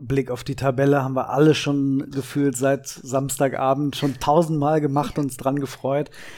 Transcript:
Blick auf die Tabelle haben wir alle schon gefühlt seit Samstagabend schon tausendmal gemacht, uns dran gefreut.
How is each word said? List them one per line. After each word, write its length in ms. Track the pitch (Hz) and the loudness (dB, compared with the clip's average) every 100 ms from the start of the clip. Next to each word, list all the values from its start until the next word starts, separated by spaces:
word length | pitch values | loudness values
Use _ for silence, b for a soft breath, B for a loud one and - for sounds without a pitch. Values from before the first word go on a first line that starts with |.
Blick 300 | 120 139 127 | -2 -2 0
auf 140 | 123 | -4
die 100 | - | -6
Tabelle 480 | 139 135 127 139 143 | -4 -2 2 4 4
haben 120 | 131 | 2
wir 160 | 131 - | -2 0
alle 240 | 135 156 | 4 6
schon 560 | 147 143 143 139 135 - | 4 2 0 2 0 -2
gefühlt 480 | 139 123 147 143 123 | -8 -4 0 0 2
seit 300 | 135 139 131 | 0 0 -4
Samstagabend 1080 | - 135 131 135 - 139 - 131 135 147 127 | -16 -4 -4 -2 0 0 0 0 0 -2 -2
schon 240 | 147 127 | -4 -2
tausendmal 600 | - 156 160 160 143 156 | 2 4 4 2 2 2
gemacht, 360 | 147 139 131 - | 2 0 -2 -2
uns 200 | 139 - | -4 -2
dran 220 | 135 143 | -2 -2
gefreut. 500 | 135 - 127 139 147 B B | -4 -6 -2 -2 -2 B B